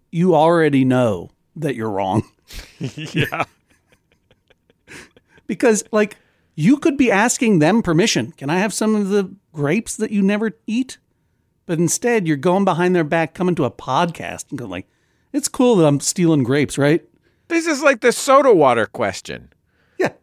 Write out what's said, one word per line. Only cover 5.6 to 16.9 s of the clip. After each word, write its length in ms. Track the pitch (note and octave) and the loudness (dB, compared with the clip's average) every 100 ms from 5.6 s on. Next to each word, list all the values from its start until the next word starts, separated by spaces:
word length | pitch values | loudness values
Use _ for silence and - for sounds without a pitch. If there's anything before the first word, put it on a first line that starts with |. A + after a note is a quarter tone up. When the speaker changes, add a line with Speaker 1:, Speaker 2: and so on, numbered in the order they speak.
| B3 G#3+ - | 0 0 0
Speaker 1:
like, 260 | G#3+ G#3+ - _ _ _ - | -2 -2 -6 _ _ _ -2
you 220 | D#3+ C#4+ | 2 2
could 200 | E4+ C#4+ | 2 2
be 140 | B3 | 2
asking 480 | G3 A#3 - A#3 F#3 | 2 0 0 2 4
them 220 | D3+ A3+ | 4 2
permission. 500 | F3+ D#3+ A3 D3+ A#2 | 2 2 2 0 -4
"Can 160 | - C#3 | -8 -4
I 100 | F3+ | -2
have 140 | G#3 | -2
some 220 | - A3 G#3+ | -2 -2 0
of 140 | G3 | 0
the 240 | G3+ F#3 - _ | -2 -4 -10 _
grapes 420 | D#3 C#3+ G3 - - | -6 -2 -2 -4 -8
that 140 | A3 | -4
you 100 | G3+ | 0
never 300 | G3 G#3 A3+ A3 - | 0 0 -4 -8 -6
eat?" 300 | A3+ B3+ - _ _ _ _ _ _ - | -6 -6 -10 _ _ _ _ _ _ -6
But 140 | D#3+ | -2
instead, 480 | E3+ - A#3+ A#3 D#3+ | -2 -2 -2 0 0
you're 100 | D3 | 0
going 280 | F3 F#3 G3 | 0 2 0
behind 300 | E3 F3+ F3+ | 0 2 0
their 80 | |
back, 300 | D3+ E3 D#3+ | 0 -2 -2
coming 220 | - F3 E3 | -2 -2 0
to 100 | B2 | -2
a 60 | |
podcast 800 | - - C3+ F3 E3 F2 F2 - | -4 -4 -2 -2 -4 -12 -12 -14
and 100 | D3 | -14
going 120 | A2+ | -12
like, 160 | F2+ - _ _ _ _ | -12 -14 _ _ _ _
"It's 140 | C#4+ - | -6 -6
cool 280 | - B3 G#3 | 0 2 4
that 80 | D3+ | 4
I'm 140 | C#3+ | 2
stealing 440 | - - E3+ D3+ | -2 0 2 2
grapes, 340 | A#2+ C#3+ D3+ - | 0 0 -2 0
right?" 260 | C#3+ | 0